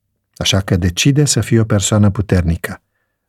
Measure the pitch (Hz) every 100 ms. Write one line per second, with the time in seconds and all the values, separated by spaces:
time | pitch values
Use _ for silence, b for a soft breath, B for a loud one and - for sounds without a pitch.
0 | _ _ _ - - 98 - 95 90 87
1 | 143 139 147 123 - 113 110 104 95 107
2 | 104 101 92 92 82 85 - - _ _
3 | _ _